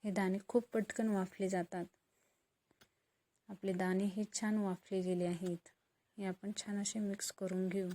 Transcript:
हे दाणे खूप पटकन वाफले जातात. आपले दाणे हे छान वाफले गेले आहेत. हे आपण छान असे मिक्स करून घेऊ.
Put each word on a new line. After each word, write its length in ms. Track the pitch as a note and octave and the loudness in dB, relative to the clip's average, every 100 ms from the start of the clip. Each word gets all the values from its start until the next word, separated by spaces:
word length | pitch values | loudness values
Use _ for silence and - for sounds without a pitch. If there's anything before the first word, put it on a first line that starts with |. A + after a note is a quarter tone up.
हे 60 | G#3+ | -2
दाणे 280 | G3 F#3+ G3 - | 0 2 0 2
खूप 200 | B3 A#3 | 0 2
पटकन 360 | A3 G#3 - A3 | -2 -2 -2 0
वाफले 400 | G3+ F#3 - F#3+ | 0 0 -2 0
जातात. 360 | F#3+ F3 F#3 F3 _ _ _ _ _ _ _ _ _ - _ _ _ _ _ - | 0 0 -4 -8 _ _ _ _ _ _ _ _ _ -20 _ _ _ _ _ -18
आपले 240 | G3 G3 | -6 -2
दाणे 320 | F3+ F#3 F#3 | 2 4 4
हे 200 | G3+ F#3+ G#3 | 2 0 -2
छान 260 | - G#3+ G#3+ | -2 0 2
वाफले 420 | G3 F#3 - F#3+ | 2 -2 -2 -2
गेले 260 | F#3 F3+ F3 | 2 2 2
आहेत. 420 | F3 F3+ F3 - _ _ _ _ - | 0 -2 -4 -8 _ _ _ _ -8
हे 60 | |
आपण 280 | F#3+ F#3 G3+ G#3 | -6 -4 -6 -6
छान 240 | - G3+ | -4 -2
असे 160 | G3+ A3 | -2 -2
मिक्स 340 | G#3 G3 - | -2 -2 -6
करून 360 | - F#3+ F#3 F#3 | -4 -2 0 0
घेऊ. 200 | F#3 F3+ | 0 -2